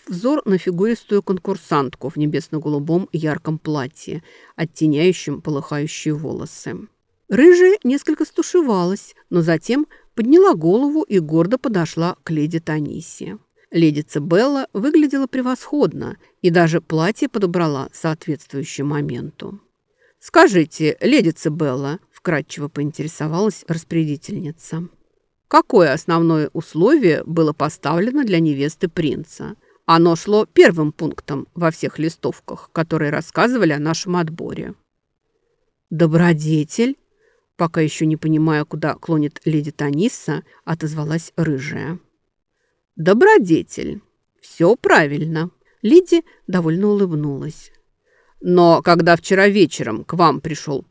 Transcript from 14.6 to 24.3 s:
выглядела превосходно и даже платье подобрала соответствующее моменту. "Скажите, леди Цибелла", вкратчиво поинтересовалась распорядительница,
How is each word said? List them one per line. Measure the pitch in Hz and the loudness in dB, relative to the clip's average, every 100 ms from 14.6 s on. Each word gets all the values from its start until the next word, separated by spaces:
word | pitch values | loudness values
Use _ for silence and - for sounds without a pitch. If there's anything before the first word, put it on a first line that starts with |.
| - | -4
выглядела | 208 262 320 302 277 269 | -4 0 2 2 0 -4
превосходно | 262 254 254 - 294 190 147 - - _ _ | -4 -4 -6 -6 -2 -2 -2 -10 -12 _ _
и | 180 | 0
даже | 170 165 165 | 4 2 0
платье | - 160 170 226 277 | -2 -2 -2 -2 -4
подобрала | 226 185 180 160 139 135 | -2 -2 0 -2 -4 -8
соответствующее | - 165 160 - 143 - 139 - - | -6 -6 -6 -8 -10 -8 -12 -10 -6
моменту. | 143 147 147 123 143 - - 202 _ _ _ _ _ _ | -4 -4 -6 -8 -12 -14 -16 -16 _ _ _ _ _ _
"Скажите, | - 302 339 180 147 - 156 - | 0 4 6 4 0 -2 -4 0
леди | - 285 165 | 2 4 2
Цибелла", | 160 160 156 147 127 139 165 - | -2 -6 -2 -2 -2 -4 -8 -12
вкратчиво | _ - 151 - - 147 | _ -4 -4 -4 -10 -10
поинтересовалась | 147 147 - 151 - 151 165 214 - - | -6 -6 -6 -10 -8 -6 -2 -2 -4 -8
распорядительница, | 160 - 165 156 143 - | -8 -4 -4 -2 -6 -10